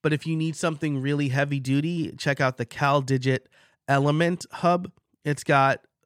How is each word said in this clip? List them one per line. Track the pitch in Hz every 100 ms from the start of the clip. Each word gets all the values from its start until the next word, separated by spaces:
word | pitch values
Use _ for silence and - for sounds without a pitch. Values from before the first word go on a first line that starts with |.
But | 151
if | 151 160
you | 160
need | 160 151
something | 170 147 156 139
really | 139 143 143
heavy | 135 143 139
duty, | 131 139 160 175 151 -
check | 147 139
out | 135 -
the | 117
CalDigit | - 143 143 131 131 131 131 - _ _ _ -
Element | 139 143 151 170 175 -
hub. | - 175 180 180 - _ _
It's | 147 143
got | - 139 135 - - _